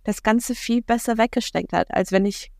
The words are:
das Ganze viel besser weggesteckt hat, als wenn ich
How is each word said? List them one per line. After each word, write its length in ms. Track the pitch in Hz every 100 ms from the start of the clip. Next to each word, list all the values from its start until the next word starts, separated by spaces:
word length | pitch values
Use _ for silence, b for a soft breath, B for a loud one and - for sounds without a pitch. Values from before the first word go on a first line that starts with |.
das 180 | - 208
Ganze 320 | - 226 - 240
viel 260 | - 240
besser 340 | - 233 - 226
weggesteckt 560 | 233 - - - -
hat, 140 | 175 -
als 200 | - 190
wenn 160 | 190 202
ich 240 | 196 -